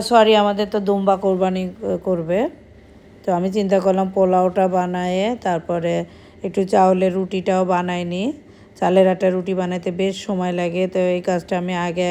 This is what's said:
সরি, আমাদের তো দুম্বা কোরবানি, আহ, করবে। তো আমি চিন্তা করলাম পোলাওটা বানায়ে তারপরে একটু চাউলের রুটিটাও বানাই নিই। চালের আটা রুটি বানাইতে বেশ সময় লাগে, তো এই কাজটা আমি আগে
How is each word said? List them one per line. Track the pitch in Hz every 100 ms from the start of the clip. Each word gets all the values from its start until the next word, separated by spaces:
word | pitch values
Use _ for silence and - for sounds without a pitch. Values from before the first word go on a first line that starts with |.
সরি, | 214 240 220
আমাদের | 214 208 202 202
তো | 214
দুম্বা | 196 202 190 190
কোরবানি, | 196 185 185 185
আহ, | 185 185 202 180
করবে। | 190 175 160 190 294 - - - - - - -
তো | -
আমি | 175 190
চিন্তা | 208 196 190
করলাম | 190 185 190
পোলাওটা | 196 185 185 185 185 190
বানায়ে | 185 180 180 180 185 208 247
তারপরে | 190 170 170 170 170 170 170 - - -
একটু | 190 185
চাউলের | 185 202 190 190 190
রুটিটাও | 185 185 190 180 185
বানাই | 185 180 180 175
নিই। | 175 180 240 320 - - - -
চালের | 175 185 190
আটা | 180 190
রুটি | 185 180
বানাইতে | 185 180 180 185
বেশ | 180 190 190
সময় | - 190 180
লাগে, | 175 175 175 185
তো | 185 180
এই | 180
কাজটা | 185 180 170 180
আমি | 180 175
আগে | 175 170 180